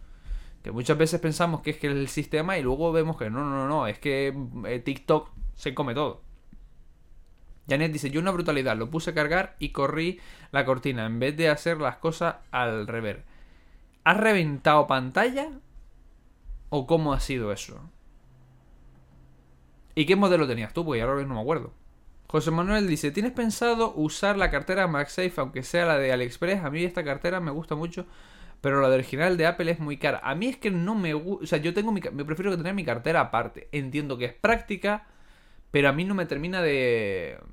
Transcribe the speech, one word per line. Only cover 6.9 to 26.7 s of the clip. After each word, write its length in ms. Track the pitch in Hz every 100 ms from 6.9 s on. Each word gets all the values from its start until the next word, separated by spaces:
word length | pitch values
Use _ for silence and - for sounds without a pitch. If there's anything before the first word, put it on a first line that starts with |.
| - - - - - - - -
Janet 240 | 143 165
dice, 180 | 151 139
"Yo 100 | 147
una 100 | 185
brutalidad, 460 | 175 156 143 131 110
lo 120 | 113
puse 220 | 160 170
a 40 |
cargar 420 | 160 147 175 190 -
y 120 | 147
corrí 500 | - 139 156 165 175 - - -
la 120 | 139
cortina 400 | 131 127 143 123
en 140 | 110 117
vez 180 | 131 151
de 120 | 165
hacer 320 | 147 170 160
las 160 | 139 -
cosas 400 | 160 156 170 - -
al 360 | 127 120 110 104
revés". 320 | 113 110 - - - - - - - - _
¿Has 120 | 160 196
reventado 680 | 220 202 151 139 160 151 147
pantalla? 640 | 131 127 185 240 269 311 262 - - - - - - - - - - -
¿O 160 | 147 127
cómo 260 | 165 156
ha 80 | 135
sido 320 | - 131 104
eso? 380 | 98 - 110 165 - - - - - - - - - - - - - - - - - - - - -
¿Y 100 | 151
qué 80 | 196
modelo 300 | 202 170 139
tenías 260 | 117 107
tú? 120 | 165
Porque 160 | 165 120
ya 40 |
ahora 220 | 120 139 135
no 80 |
me 60 | 117
acuerdo. 340 | 123 160 - - - - - - -
José 240 | 156 160
Manuel 340 | 165 185 214 196
dice, 240 | 151 147
"¿Tienes 220 | 175 240
pensado 600 | 254 233 - 240 226 226
usar 440 | 156 156 - 202 196
la 120 | 180
cartera 360 | 143 151 190 185
MagSafe, 480 | 143 143 - 185 -
aunque 260 | 131 131
sea 220 | 127 170 170
la 120 | 147
de 140 | 135
AliExpress? 520 | 127 123 - 170 196
A 60 | 147